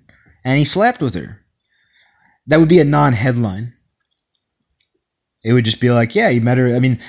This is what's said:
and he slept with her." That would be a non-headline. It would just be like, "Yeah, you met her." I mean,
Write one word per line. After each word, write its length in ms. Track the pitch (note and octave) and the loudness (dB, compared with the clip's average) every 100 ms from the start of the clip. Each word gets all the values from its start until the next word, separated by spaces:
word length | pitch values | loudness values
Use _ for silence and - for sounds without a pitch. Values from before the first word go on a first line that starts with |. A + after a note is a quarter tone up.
| _ _ _ _ | _ _ _ _
and 140 | B2+ C#3 | -4 -2
he 60 | C#3+ | 0
slept 340 | F3+ A#3 - | 0 -2 -2
with 140 | C#3 | -6
her." 260 | F2 B1 - _ _ _ _ _ _ _ _ _ _ - | -6 -12 -18 _ _ _ _ _ _ _ _ _ _ 0
That 140 | D#3 | 2
would 80 | D#3+ | 4
be 120 | F3 | 4
a 40 | |
non-headline. 880 | C#3+ D3 D3 A2+ C3 A#2+ A2 F#2+ A#2+ - _ _ _ _ _ _ _ _ _ _ _ _ _ _ _ _ | 4 2 0 0 -2 -2 -4 -6 -12 -16 _ _ _ _ _ _ _ _ _ _ _ _ _ _ _ _
It 120 | A2 | 0
would 100 | B2 | 0
just 160 | A2 - | 0 -2
be 80 | A#2+ | 0
like, 260 | A#2+ A#2 | 0 0
"Yeah, 140 | G3+ A3 | 0 0
you 140 | A#2+ | 0
met 160 | A#2 B2+ | 0 0
her." 180 | B2 A#2+ | 0 0
I 40 | |
mean, 180 | B2+ A#2 | 0 -2